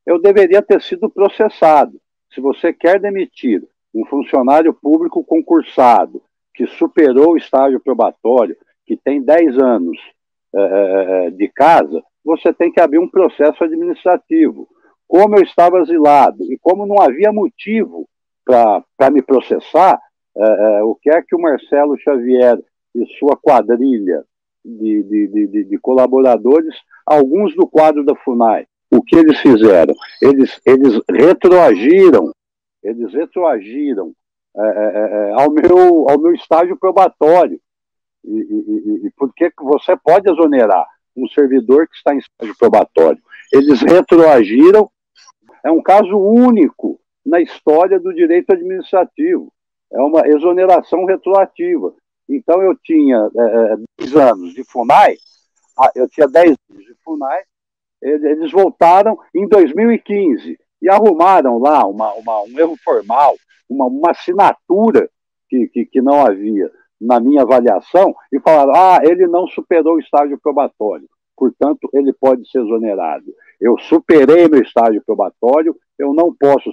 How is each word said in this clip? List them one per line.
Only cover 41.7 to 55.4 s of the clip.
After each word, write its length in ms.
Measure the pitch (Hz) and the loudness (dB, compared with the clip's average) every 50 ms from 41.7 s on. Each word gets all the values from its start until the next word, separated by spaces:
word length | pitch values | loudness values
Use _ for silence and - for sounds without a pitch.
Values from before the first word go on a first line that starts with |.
| 135 151 165 | 0 0 0
que 100 | - _ | -2 _
está 180 | - - - 143 | -8 -6 -6 -6
em 40 | 127 | -6
estágio 360 | - _ _ _ 113 107 - | -8 _ _ _ -14 -14 -4
probatório? 640 | _ 120 107 107 101 92 - _ 80 80 78 - - _ _ - - - _ | _ 0 2 2 2 0 0 _ 0 0 0 0 -2 _ _ -20 -20 -6 _
Eles 300 | - 139 139 147 139 113 | 2 2 4 2 2 2
retroagiram, 1080 | - - 170 180 - - 180 165 165 156 143 120 104 98 113 131 156 185 202 214 392 - _ _ _ _ _ _ _ _ _ _ _ _ _ _ | 2 2 2 2 2 4 4 4 6 6 4 4 2 2 2 4 6 6 6 4 2 0 _ _ _ _ _ _ _ _ _ _ _ _ _ _
é 80 | - 143 | -4 -4
um 100 | 165 156 | -4 -2
caso 360 | - 180 190 214 226 175 202 | 2 2 2 2 2 0 -2
único 840 | 202 190 208 226 240 247 254 226 202 147 - - - - - - - _ _ _ _ - | -2 0 2 2 4 4 4 2 2 0 -2 -4 -8 -10 -10 -10 -12 _ _ _ _ -6
na 160 | 139 165 175 | -2 -2 -2
história 580 | 156 - - - _ 156 151 160 185 185 196 185 | -2 -4 -8 -16 _ -4 -2 0 0 0 -2 -4
do 140 | 170 185 170 | -4 -6 -4
direito 380 | 165 170 156 170 180 143 - | -2 -2 0 0 0 0 -2
administrativo, 1000 | 190 170 175 185 185 185 - - 196 185 175 - _ - 151 180 175 - - - _ _ _ _ _ _ _ _ | -2 -2 -4 -8 -10 -12 -8 -4 -4 -2 -2 -4 _ -6 -4 -4 -4 -6 -6 -12 _ _ _ _ _ _ _ _
é 100 | - 117 | -6 -4
uma 260 | 135 147 160 156 - | -2 0 0 0 2
exoneração 760 | 143 151 143 160 180 175 185 185 185 175 156 - _ 165 175 180 | 2 0 0 0 -2 0 0 2 2 2 0 0 _ -6 -4 -4
retroativa. 880 | 190 190 185 - 180 196 196 190 - _ - 175 180 175 135 92 82 - _ _ _ _ _ _ | -4 -4 -4 -4 -2 0 0 0 -2 _ -8 -6 -6 -6 -6 -6 -10 -12 _ _ _ _ _ _
Então, 340 | - 143 131 - - 170 190 | -10 -10 -6 -4 -2 -2 0
eu 140 | 190 185 151 - | 0 -2 -4 -4
tinha, 480 | _ - 165 156 147 135 123 110 107 113 - | _ -4 -2 0 0 0 0 0 -2 -4 -2
é, 60 | 117 | -2
é, 340 | 120 107 113 117 113 104 110 107 113 - _ | -2 0 0 0 -2 -2 -4 -6 -10 -14 _
dez 180 | - - 127 139 | -16 -8 -2 0
anos 380 | 156 135 123 107 92 87 87 - | 2 2 2 2 -2 -6 -14 -16
de 100 | 131 123 | -18 -18
funai, 520 | - - 127 120 123 156 196 196 143 92 - _ _ _ _ | -12 -10 -6 -2 0 2 2 2 2 0 -4 _ _ _ _